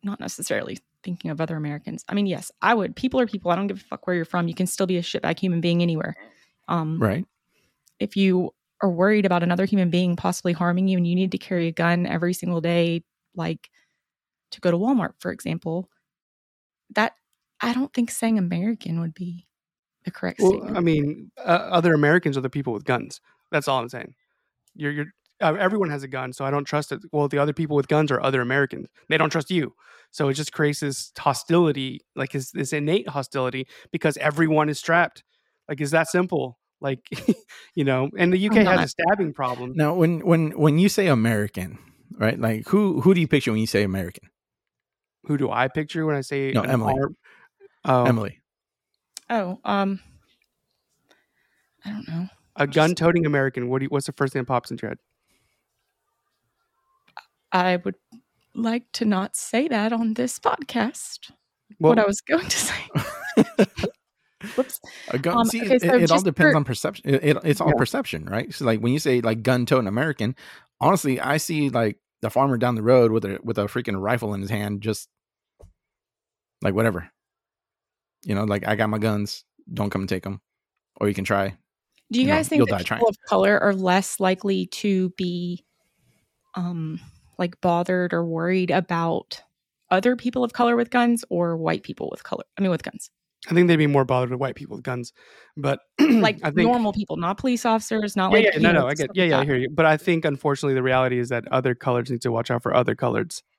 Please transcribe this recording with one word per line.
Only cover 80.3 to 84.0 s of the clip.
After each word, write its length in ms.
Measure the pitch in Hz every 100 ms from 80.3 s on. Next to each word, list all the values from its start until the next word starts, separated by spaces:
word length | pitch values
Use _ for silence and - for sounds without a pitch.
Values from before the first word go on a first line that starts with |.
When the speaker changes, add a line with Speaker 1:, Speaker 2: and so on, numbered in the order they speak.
| 98 _ _ _ _ _ _
Speaker 2:
Or 80 | 104
you 60 |
can 120 | 98 98
try." 320 | 101 98 92 _ _ _ _ _
Speaker 1:
Do 80 | 226
you 60 | 262
Speaker 2:
You 20 |
know, 40 | 302
Speaker 1:
guys 120 | 311
think 120 | 311
Speaker 2:
you'll 60 | 233
Speaker 1:
that 40 |
Speaker 2:
die 60 | 202
Speaker 1:
people 20 | 180
Speaker 2:
trying. 220 | - 233
Speaker 1:
of 60 | 208 -
color 320 | 196 196 208
are 140 | 202
less 460 | 196 185 185